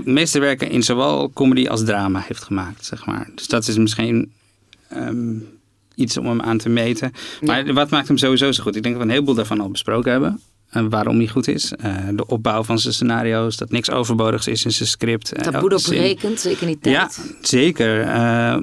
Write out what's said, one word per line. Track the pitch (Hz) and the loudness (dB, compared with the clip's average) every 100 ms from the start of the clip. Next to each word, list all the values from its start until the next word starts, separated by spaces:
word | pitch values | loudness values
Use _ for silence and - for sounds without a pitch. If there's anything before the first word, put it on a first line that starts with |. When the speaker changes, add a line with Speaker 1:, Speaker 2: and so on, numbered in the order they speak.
Speaker 1:
meeste | - 139 - 143 | 2 2 4 2
werken | 139 135 - | 2 0 0
in | 123 | 0
zowel | 117 120 143 143 143 | 2 2 2 0 -2
comedy | - 135 127 127 | 2 4 4 2
als | 113 | 0
drama | 110 101 98 92 - | 0 0 0 -2 -4
heeft | 98 | -10
gemaakt, | - 98 90 104 | -4 -4 -4 -10
zeg | - 110 - | -12 -10 -6
maar. | 104 107 | -6 -8
Dus | - - | -12 -4
dat | 120 110 | -2 0
is | 110 | 2
misschien, | 107 110 117 117 - _ _ _ _ - _ | 2 2 0 0 -2 _ _ _ _ -20 _
ehm, | 131 120 120 117 110 110 - _ _ _ | -10 -6 -4 -4 -6 -10 -20 _ _ _
iets | - 120 135 | -4 -2 -2
om | 123 | -2
hem | 117 | -2
aan | 113 113 | 0 0
te | 117 | 2
meten. | 117 117 113 131 - - - | 0 0 -2 -4 -8 -16 -4
Maar | 151 123 139 | 0 0 2
Speaker 2:
Ja. | |
Speaker 1:
wat | 135 147 | 0 2
maakt | 151 139 | 0 2
hem | 135 | 2
sowieso | 135 127 139 | 4 4 2
zo | 123 | 0
goed? | 107 104 | -2 -2
Ik | |
denk | 113 | -4
dat | 120 | -2
we | 113 | 0
een | |
heleboel | 131 143 | 2 2
daarvan | 117 107 107 | 2 0 -2
al | 98 | -2
besproken | 98 - 113 123 | -4 -2 0 2
hebben. | 127 160 208 _ _ _ | 2 0 -2 _ _ _
En | 117 110 | -2 0
waarom | 110 120 117 | 0 2 2
hij | 113 | 2
goed | 131 123 | 0 -2
is. | - - | -2 -4
Eh, | - 104 95 95 | -6 -6 -4 -4
de | 101 - | -4 -2
opbouw | 117 113 110 | -2 0 0
van | 110 113 | 0 -2
zijn | 123 | 0
scenario's. | 107 120 117 117 113 113 - | 0 0 0 0 0 -2 -4
Dat | 117 | -4
niks | 120 - | -2 0
overbodigs | 123 117 113 110 113 - | -2 0 2 2 0 -2
is | 110 | -2
in | 120 | -2
zijn | 107 - | -2 -2
script. | - 117 117 - | -2 -2 -2 -4
Eh, | - | -4
Speaker 2:
Taboe | - 135 185 | -2 0 2
Speaker 1:
elke | 190 | 2
zin. | 175 | 2
Speaker 2:
doorberekend, | 175 185 185 208 220 | 2 2 0 -2 -2
zeker | 185 190 170 | -2 -2 -2
in | 156 | 0
die | 123 | 2
Speaker 1:
Ja, | 143 175 | 2 2
Speaker 2:
tijd. | - - - | -4 -14 -6
Speaker 1:
zeker. | - 127 160 - 113 110 | 0 4 4 4 2 2
Eh, | 110 113 117 117 117 123 | 0 2 2 2 2 0